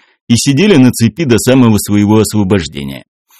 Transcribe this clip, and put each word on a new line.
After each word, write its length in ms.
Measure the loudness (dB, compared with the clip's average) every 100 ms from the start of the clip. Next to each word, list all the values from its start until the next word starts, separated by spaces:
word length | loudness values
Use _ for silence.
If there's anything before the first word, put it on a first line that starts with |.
| _ _ -2
и 60 |
сидели 400 | -2 0 0 2
на 160 | 4 2
цепи 320 | 2 -2 -2
до 160 | -2 0
самого 380 | 0 2 2 0
своего 400 | -2 -2 0 0
освобождения. 840 | 0 -2 -2 -2 -4 -10 -12 -14 -20 _ _